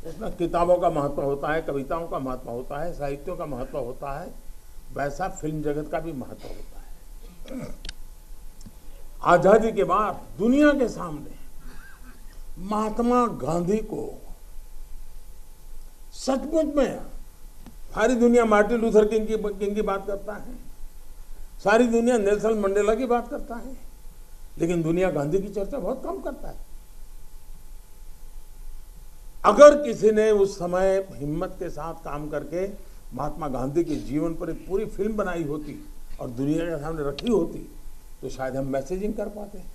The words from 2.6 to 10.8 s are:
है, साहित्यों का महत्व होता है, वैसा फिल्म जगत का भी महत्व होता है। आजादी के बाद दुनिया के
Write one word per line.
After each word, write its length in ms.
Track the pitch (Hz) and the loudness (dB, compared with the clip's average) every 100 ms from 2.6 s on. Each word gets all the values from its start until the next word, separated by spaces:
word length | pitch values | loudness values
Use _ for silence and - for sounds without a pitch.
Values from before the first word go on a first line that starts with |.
| 127 139 | -6 -4
है, 120 | 165 | -4
साहित्यों 420 | 165 143 143 165 170 | -4 -4 -4 -6 -6
का 80 | 156 | -6
महत्व 320 | 127 127 147 | -6 -6 -6
होता 360 | 120 127 143 139 | -6 -6 -8 -8
है, 120 | 196 - - - - - - | -10 -12 -12 -12 -12 -14 -10
वैसा 340 | 127 143 139 147 | -4 -4 -2 -6
फिल्म 300 | - 151 156 | -4 -4 -2
जगत 280 | 147 147 151 | -2 -2 -2
का 80 | 165 | -4
भी 140 | 160 | -4
महत्व 340 | 143 117 - - | -8 -10 -10 -10
होता 320 | - - - - - - - - - - 254 | -10 -10 -10 -12 -14 -14 -16 -16 -12 -10 -8
है। 120 | 180 - - - - - - - - - - - - - - - 147 | -8 -8 -8 -10 -12 -14 -14 -12 -12 -12 -14 -14 -14 -12 -12 -4 6
आजादी 460 | 175 175 214 226 | 6 10 8 6
के 120 | 196 | 0
बाद 380 | 175 185 208 170 - - | 2 2 2 -4 -10 -2
दुनिया 340 | 214 269 294 | 2 6 6
के 140 | 285 | 6